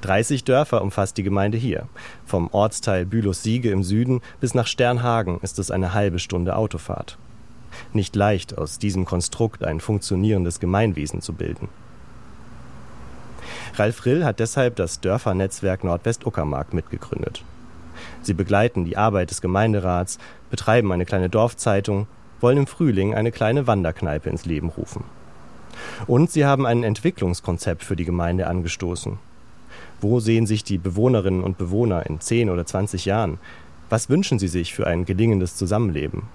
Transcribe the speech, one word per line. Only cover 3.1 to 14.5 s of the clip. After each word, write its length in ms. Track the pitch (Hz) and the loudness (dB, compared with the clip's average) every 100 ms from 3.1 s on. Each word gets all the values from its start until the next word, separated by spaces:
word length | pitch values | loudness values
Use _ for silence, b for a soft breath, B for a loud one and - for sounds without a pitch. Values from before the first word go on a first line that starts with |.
| 113 101 90 110 120 120 | 0 0 0 0 0 2
im 120 | 98 | 2
Süden 380 | 92 104 123 123 B B | 2 2 2 0 B B
bis 140 | 127 | 0
nach 140 | 123 117 | 0 0
Sternhagen 720 | - 120 123 120 117 92 87 | 2 2 2 2 0 0 -2
ist 180 | 92 - | -4 -6
es 120 | 95 | -2
eine 220 | 92 92 | 0 0
halbe 260 | 101 101 87 | 2 2 0
Stunde 360 | - 90 87 - | -2 -2 0 0
Autofahrt. 640 | 110 82 - - - - - - - - - B B | -2 -4 -6 -8 -8 -14 -18 -20 -18 -18 -16 B B
Nicht 220 | 110 92 104 | -2 0 2
leicht, 420 | 101 98 - - | 4 2 -2 -6
aus 220 | 76 - | -6 -4
diesem 260 | 104 92 90 | -2 0 0
Konstrukt 580 | 90 - - 113 - | 0 -2 0 -2 0
ein 160 | - 80 | -4 -4
funktionierendes 800 | - 104 - 92 104 101 85 - | -2 -2 0 0 2 2 0 -2
Gemeinwesen 640 | 87 98 110 80 76 87 | 0 2 2 0 -4 -6
zu 120 | - | -8
bilden. 340 | 82 80 - - - - - - - - - - - - - - - - - - - B B B - | -6 -6 -6 -10 -14 -20 -18 -18 -18 -18 -18 -18 -18 -16 -16 -16 -16 -16 -14 -14 -14 B B B 0
Ralf 300 | 104 117 123 | 0 2 2
Rill 180 | 151 | 2
hat 160 | 151 104 | 2 0
deshalb 360 | 113 | -2